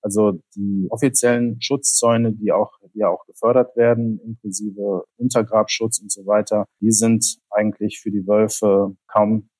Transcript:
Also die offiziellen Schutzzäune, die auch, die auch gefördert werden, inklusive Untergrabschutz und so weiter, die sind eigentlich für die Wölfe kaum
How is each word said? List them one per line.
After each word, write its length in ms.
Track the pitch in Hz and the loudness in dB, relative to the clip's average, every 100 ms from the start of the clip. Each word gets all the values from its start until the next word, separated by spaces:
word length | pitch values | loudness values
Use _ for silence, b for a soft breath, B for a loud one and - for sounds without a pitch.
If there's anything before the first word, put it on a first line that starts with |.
Also 360 | - 101 107 90 _ | -4 0 0 0 _
die 320 | 101 101 98 92 | -8 -4 -2 -4
offiziellen 680 | 113 135 123 120 120 120 117 | -2 0 2 2 2 0 -4
Schutzzäune, 720 | - 139 - - 117 117 113 | -4 -2 0 0 2 2 2
die 200 | 104 104 | 0 0
auch, 220 | 95 107 _ 98 | 0 0 _ _
die 80 | 107 | -2
auch 220 | 101 90 - | -2 -2 -8
gefördert 480 | - 110 127 120 120 | -2 2 2 2 2
werden, 440 | 117 117 117 107 | 2 2 0 -4
inklusive 840 | 113 110 104 95 104 98 101 92 - _ | -8 -14 -12 -8 -10 -6 -4 -4 -8 _
Untergrabschutz 840 | 123 123 110 110 107 - 113 - | 0 0 0 0 0 -2 -4 -6
und 140 | 104 | -8
so 140 | 101 98 | -10 0
weiter, 400 | 104 107 104 101 _ | 0 0 -2 -4 _
die 120 | 107 | 2
sind 460 | 110 113 110 - - _ | 2 4 2 0 -6 _
eigentlich 480 | 104 107 - 104 - | -2 -2 -2 -6 -6
für 120 | 110 | -6
die 120 | 101 | -6
Wölfe 720 | 95 104 107 - 107 98 98 98 _ | 0 2 2 0 2 2 0 -6 _
kaum 400 | 107 104 110 - | 2 2 0 -4